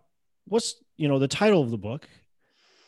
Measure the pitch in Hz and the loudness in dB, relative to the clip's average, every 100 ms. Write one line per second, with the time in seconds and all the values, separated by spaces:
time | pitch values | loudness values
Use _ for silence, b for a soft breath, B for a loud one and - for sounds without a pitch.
0 | _ _ _ _ - 226 - - _ - | _ _ _ _ -4 -4 -4 -12 _ -4
1 | 147 135 135 - 214 180 120 113 104 143 | 0 2 0 2 4 4 2 -4 -8 -12
2 | - - _ _ b b b b | -16 -20 _ _ b b b b